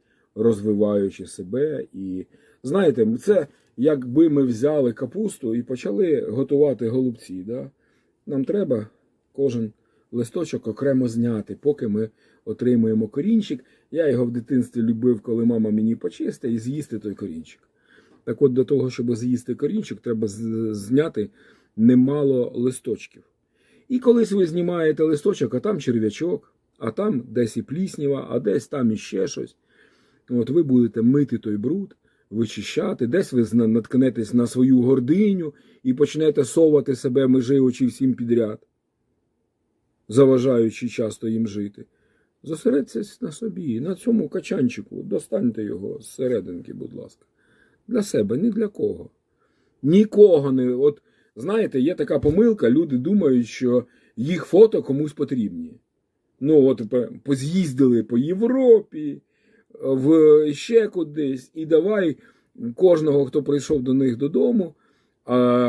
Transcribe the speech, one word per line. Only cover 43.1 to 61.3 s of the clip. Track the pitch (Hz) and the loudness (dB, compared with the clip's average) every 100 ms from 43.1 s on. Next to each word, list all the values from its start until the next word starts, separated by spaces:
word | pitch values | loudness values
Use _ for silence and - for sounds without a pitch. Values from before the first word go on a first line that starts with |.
| - | -12
на | 180 | -12
собі, | - 226 175 160 110 | -10 -10 -8 -6 -6
на | 156 | -6
цьому | 180 - 220 147 | -6 -2 -2 -2
качанчику, | 185 - 190 127 - - 95 | -6 -6 -2 -2 -4 -14 -12
достаньте | - - - 113 120 110 | -6 -8 -4 -4 -4 -4
його | 104 92 101 - | -8 -8 -10 -12
з | 113 | -14
серединки, | - 127 117 92 87 - | -6 -4 -4 -6 -12 -14
будь | - - | -14 -14
ласка. | - - _ _ _ _ _ _ _ - | -16 -18 _ _ _ _ _ _ _ -6
Для | 233 | -4
себе, | 202 127 104 123 | -2 -2 -2 -2
ні | 226 | -2
для | 208 208 | -2 -6
кого. | - 107 95 - _ _ _ _ _ _ _ | -4 -6 -6 -14 _ _ _ _ _ _ _
Нікого | 139 190 214 208 208 156 139 | 2 4 4 8 8 8 2
не, | 131 123 | 0 0
от, | 123 147 143 _ _ _ - | 2 0 0 _ _ _ -12
знаєте, | 151 220 196 135 | -4 -2 -2 0
є | 139 | -2
така | - 143 151 | -2 -2 0
помилка, | 147 170 233 208 120 | 2 4 2 4 2
люди | 139 165 127 | 2 2 -2
думають, | 139 208 156 127 117 | 0 2 4 2 0
що | - 123 123 123 _ _ - | -2 0 0 -2 _ _ -8
їх | 135 175 | -4 -4
фото | - 170 220 208 | 2 6 6 4
комусь | 123 139 151 | -2 -4 -4
потрібні. | 151 139 131 101 87 80 76 _ _ _ _ _ - | -6 -6 -4 -4 -6 -14 -18 _ _ _ _ _ -6
Ну, | 135 156 135 | 4 6 6
от, | 123 110 | 4 -2
пе-, | 127 110 - | -4 -4 -6
поз'їздили | - 135 139 185 165 127 131 117 | -4 -2 -2 -2 0 2 4 4
по | 107 120 | 0 -2
Європі, | 147 190 233 262 254 220 208 156 151 143 _ _ _ _ _ - | -2 0 0 2 6 6 4 -10 -10 -10 _ _ _ _ _ -8
в, | 135 135 135 160 156 151 151 | -2 0 4 8 10 8 6
ще | 139 - 226 214 | -2 2 2 2
кудись, | 180 156 147 143 | -2 -6 -4 -4